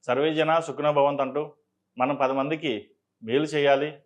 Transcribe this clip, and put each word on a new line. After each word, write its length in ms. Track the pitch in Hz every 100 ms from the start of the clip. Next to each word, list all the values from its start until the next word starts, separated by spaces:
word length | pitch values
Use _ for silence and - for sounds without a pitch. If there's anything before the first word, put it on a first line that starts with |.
| -
సర్వే 200 | 123 151 156
జన 200 | 156 165 160
సుఖినో 260 | 131 147 147
భవంతు 260 | 143 143 131
అంటూ 160 | 143 147 - _ _ _ -
మనం 180 | 131 139
పది 140 | 127 135
మందికి 340 | 143 160 156 107 104 _ _ _
మేలు 240 | 110 131 156
చేయాలి 360 | 147 143 139 151 151